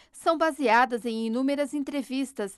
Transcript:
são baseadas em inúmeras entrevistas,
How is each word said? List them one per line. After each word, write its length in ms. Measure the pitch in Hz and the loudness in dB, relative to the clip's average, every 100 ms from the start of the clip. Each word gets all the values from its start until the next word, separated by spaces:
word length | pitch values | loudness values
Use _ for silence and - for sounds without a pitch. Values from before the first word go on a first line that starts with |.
| _ | _
são 260 | - 349 330 | -4 0 2
baseadas 680 | 320 302 254 226 254 240 240 | 2 2 4 4 4 0 -4
em 220 | 220 226 | -4 -2
inúmeras 460 | 233 269 285 285 | 0 0 0 -2
entrevistas, 800 | 294 277 285 - 262 262 - 202 | -4 -4 -6 -4 -4 -4 -6 -8